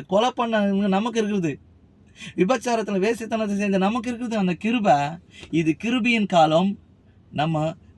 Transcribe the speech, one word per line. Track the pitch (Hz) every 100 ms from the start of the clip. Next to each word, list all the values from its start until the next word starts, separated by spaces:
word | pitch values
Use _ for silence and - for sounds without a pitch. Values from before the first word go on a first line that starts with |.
| 143
கொலை | 196 247 254
பண்ண | 233 214 202 196 202
நமக்கு | 190 233 226
இருக்குது, | 208 202 165 135 - - _ _ - - - -
விபச்சாரத்துல | 190 254 247 226 208 190
வேசித்தனத்தை | 208 233 220 220 208 202
செஞ்ச | 202 190
நமக்கு | 196 247 240
இருக்குது | 226 240 220
அந்த | 180
கிருபை. | 170 220 240 202 143 143 170 - - -
இது | 156 160 151
கிருபையின் | 220 254 240 233 196
காலம், | 170 156 160 196 190 - _ - - -
நம்ம | - 160 156 160 - -